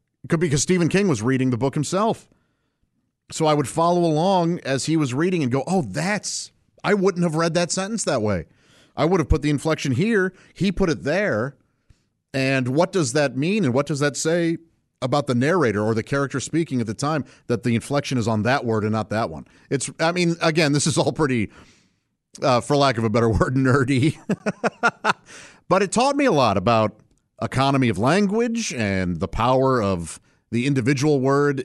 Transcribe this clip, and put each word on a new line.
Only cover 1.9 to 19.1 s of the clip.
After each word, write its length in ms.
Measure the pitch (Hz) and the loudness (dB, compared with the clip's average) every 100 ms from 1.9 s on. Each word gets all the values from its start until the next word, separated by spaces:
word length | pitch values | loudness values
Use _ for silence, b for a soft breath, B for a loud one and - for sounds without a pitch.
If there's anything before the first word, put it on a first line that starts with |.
| 185 220 - - _ _ _ _ _ _ _ _ _ - | 0 0 -2 -8 _ _ _ _ _ _ _ _ _ -14
So 140 | - 156 | -2 0
I 80 | |
would 140 | 151 135 | 2 0
follow 360 | - 170 180 170 | 0 2 2 2
along 540 | 151 180 190 170 175 | 2 2 2 0 -2
as 240 | - 135 - | -4 -4 0
he 120 | 160 | 0
was 160 | 143 | 0
reading 300 | 127 175 180 | 0 0 0
and 80 | 131 | 0
go, 120 | 135 135 | -2 0
"Oh, 160 | 190 | -2
that's, 680 | 120 147 175 208 - - - _ _ _ | -2 -4 -4 -4 -6 -10 -12 _ _ _
I 100 | - 202 | -2 2
wouldn't 280 | 185 175 | 2 2
have 120 | 175 156 | 0 0
read 180 | 165 | 0
that 180 | 170 175 | 0 -2
sentence 320 | - 196 226 - | -2 -4 -4 -2
that 160 | 135 | 0
way. 240 | 107 95 73 b b b b - | 0 -2 -4 b b b b -2
I 80 | 151 | 2
would 140 | 185 | 2
have 100 | 135 | 2
put 140 | 156 | 0
the 80 | 147 | 2
inflection 400 | 147 160 156 147 | 0 0 -2 -2
here. 400 | 120 208 220 185 B B | 0 0 0 -2 B B
He 180 | - 202 | -4 -2
put 180 | 180 190 | 0 0
it 140 | 127 | 0
there. 520 | 123 170 208 110 131 - _ _ _ _ _ _ _ | -2 -2 0 -2 -4 -8 _ _ _ _ _ _ _
And 360 | 135 135 135 127 | -2 0 0 0
what 220 | 135 180 | 0 0
does 220 | 190 139 | 0 0
that 240 | 139 143 123 | 0 0 0
mean? 280 | 156 214 151 | -2 0 0
And 80 | |
what 120 | 120 143 | 0 0
does 140 | 147 | 0
that 180 | 147 139 | -2 -2
say 400 | 160 175 170 165 - _ _ _ | -2 0 0 -4 -8 _ _ _
about 260 | 131 143 143 | -2 0 0
the 80 | 120 | 0
narrator 480 | 135 185 131 101 | 2 2 2 2
or 100 | 107 | 0
the 100 | 113 | 0
character 360 | 107 139 139 135 | -2 -2 -2 -4
speaking 420 | - 156 165 127 | -4 -4 -2 -2
at 60 | 110 | -4
the 60 | |
time 300 | 107 143 156 127 B - | -4 -4 -4 -6 B -4
that 160 | 120 | -2
the 120 | 127 117 | 0 0
inflection 420 | - 143 - 131 | 0 -2 -2 -2
is 100 | 110 | -2
on 160 | 110 | 0
that 220 | 107 131 117 | 0 0 0
word 180 | 110 | -2
and 80 | 107 | 0
not 180 | 110 107 | -2 -2